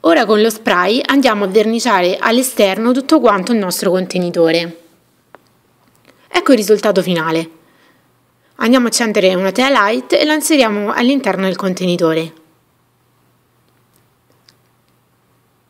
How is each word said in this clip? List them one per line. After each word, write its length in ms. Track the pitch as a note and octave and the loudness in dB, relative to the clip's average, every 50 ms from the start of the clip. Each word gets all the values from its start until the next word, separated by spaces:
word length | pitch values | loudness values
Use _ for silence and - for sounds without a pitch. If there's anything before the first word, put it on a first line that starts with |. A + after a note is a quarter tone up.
Ora 260 | - D#4+ E4+ D#4 A#3+ | 4 4 2 2 2
con 160 | F#3+ A3 G#3 | 2 2 2
lo 80 | G#3+ A3+ | 2 0
spray 500 | G#3+ - - B3 G3 F3+ F3+ F#3+ A3+ C4 | -2 -4 -2 -2 0 0 0 0 0 -2
andiamo 420 | - - C4+ C#4+ C4 B3+ G#3+ G#3 G3+ | 0 0 0 2 2 2 0 0 -2
a 40 | F#3+ | 0
verniciare 680 | F#3 A3 G#3 A3 A3+ A#3 - B3 G#3+ F#3 F3+ F3 F#3 - | 0 0 0 2 -2 -2 -2 0 0 2 2 0 -2 -2
all'esterno 720 | - A#3 A3+ B3 C4 B3+ - - G#3 G3 F#3+ F#3+ A3+ A#3+ | -2 0 0 0 -2 -2 0 0 0 0 0 -2 0 0
tutto 260 | B3+ C4+ C4+ - D#4+ D#4 | 0 -2 0 2 2 4
quanto 340 | A#3 A3+ G3+ G3 F#3 F#3+ | 4 4 2 2 0 -2
il 60 | A#3+ A3 | -2 -2
nostro 320 | G3 F3+ E3+ - - F#3+ | -2 -4 -6 -4 -2 0
contenitore. 920 | F3 F#3 F#3 F#3 - F#3 F3+ F3 E3 F3 E3 E3 D#3+ E3+ E3+ F3 E3+ - _ _ _ _ _ _ _ _ _ _ _ - _ _ _ _ _ _ _ _ _ _ _ _ _ _ _ _ _ _ | 0 0 -2 -2 -4 -4 -4 -2 0 2 2 2 2 0 -2 -4 -12 -16 _ _ _ _ _ _ _ _ _ _ _ -20 _ _ _ _ _ _ _ _ _ _ _ _ _ _ _ _ _ _
Ecco 220 | - F4+ F4 - | -6 -4 2 2
il 80 | C4+ A3 | 2 2
risultato 420 | G#3 F#3 G#3+ G3 - G#3+ F#3+ F#3+ | 4 2 0 2 2 0 0 0
finale. 500 | F3 F3 F3+ E3 D#3+ E3 D#3+ D#3+ E3 D#3+ - _ _ _ _ _ _ _ _ _ _ _ _ _ _ _ _ _ _ _ _ | 0 0 -2 -2 -2 -2 -2 -4 -4 -6 -14 _ _ _ _ _ _ _ _ _ _ _ _ _ _ _ _ _ _ _ _
Andiamo 280 | - - A3+ B3 C4 B3 | -4 0 2 2 2 2
a 40 | A3+ | 0
accendere 460 | - - B3 A3 E3+ G#3+ F#3 F#3 F#3 | -2 -2 -2 0 0 2 2 2 2
una 180 | F3+ F#3+ F#3+ | 2 -2 -2
tea 180 | F#3 G#3+ B3+ C4+ | -2 0 0 2
light 420 | C#4 A#3 G3+ G3+ A3+ B3+ B3 - | 2 2 2 0 -2 -4 -2 -2
e 120 | F4 - - | 0 0 2
la 80 | D4+ D4+ | 0 0
inseriamo 580 | D#4 - - E4 C#4+ B3 A3 G#3 G#3 G#3 G#3 | -2 0 0 2 2 2 2 0 -4 -4 -4
all'interno 540 | A3+ - A#3+ B3 C#4+ C#4 - G#3+ F#3 F3+ F#3+ | -2 0 0 0 0 0 -2 -2 -4 -2 -2
del 100 | F#3+ F3+ | -4 -4
contenitore. 760 | F#3 G3+ F#3+ F#3 F3+ F#3 F3+ F3 F3 F3 D#3+ D#3+ D#3+ D#3+ D#3+ - - _ _ _ _ _ _ _ _ _ _ _ _ _ _ _ _ _ _ _ _ _ _ _ _ _ _ _ _ _ _ _ _ _ _ _ _ _ _ _ _ _ _ _ _ _ _ _ _ _ _ _ _ _ _ _ _ _ _ _ _ _ _ _ _ _ | -4 -4 -6 -4 -4 -2 -4 -2 0 0 0 0 -2 -4 -6 -12 -20 _ _ _ _ _ _ _ _ _ _ _ _ _ _ _ _ _ _ _ _ _ _ _ _ _ _ _ _ _ _ _ _ _ _ _ _ _ _ _ _ _ _ _ _ _ _ _ _ _ _ _ _ _ _ _ _ _ _ _ _ _ _ _ _ _